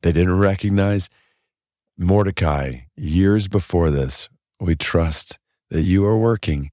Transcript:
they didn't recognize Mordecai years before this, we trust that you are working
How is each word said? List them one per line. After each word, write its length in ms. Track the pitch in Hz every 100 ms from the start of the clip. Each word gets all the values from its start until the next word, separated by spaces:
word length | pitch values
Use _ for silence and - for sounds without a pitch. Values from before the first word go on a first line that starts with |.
they 80 | 87
didn't 260 | 80 92 92
recognize 720 | 98 95 104 101 98 101 92 _ _ _ _ _ _ _ _ -
Mordecai 840 | 87 101 98 - 80 71 67 62 - -
years 520 | 80 82 98 107 98
before 420 | 101 - 87 82
this, 400 | 69 67 - - _ _ _
we 160 | 87 82
trust 640 | - 87 82 78 - - _ _ _
that 120 | 80
you 240 | 90 95 101
are 120 | 110
working 520 | 113 113 - 73 69